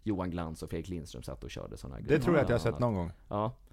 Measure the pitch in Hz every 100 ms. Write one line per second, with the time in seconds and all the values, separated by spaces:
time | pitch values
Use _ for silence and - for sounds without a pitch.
0 | - 95 92 85 82 80 78 87 82 90
1 | 73 62 - 65 - - 50 - - -
2 | - 139 131 160 131 120 120 120 123 101
3 | 87 - - 104 110 123 -